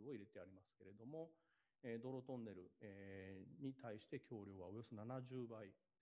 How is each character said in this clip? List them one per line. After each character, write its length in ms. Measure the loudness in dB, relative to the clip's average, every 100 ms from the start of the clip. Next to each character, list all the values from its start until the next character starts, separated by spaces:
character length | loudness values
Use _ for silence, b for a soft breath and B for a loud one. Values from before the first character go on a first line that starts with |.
| 0
を 80 |
入 60 | 0
れ 60 | 0
て 140 | -6
あ 60 | -6
り 60 |
ま 100 | -8
す 140 | -14 _
け 80 | -12
れ 80 |
ど 120 | -6 -2
も、 260 | 0 -2 b b b b b
え 160 | 2 4
ー、 60 |
道 100 | 4
路 80 | 2
ト 160 | 2 2
ン 80 | 2
ネ 60 |
ル、 180 | 0 -4 -6
え 600 | -6 -4 -2 -2 0 -2
ー、 240 | -4 0 0
に 80 |
対 260 | 0 -2 -2
し 80 | 0
て 120 | -2 0
橋 160 | -2 0
梁 140 | -2
は 60 | 0
お 80 | -2
よ 80 |
そ 100 | 0
七 280 | 0 2 2
十 240 | 2 2 2
倍、 240 | 0 -4 -6 _ _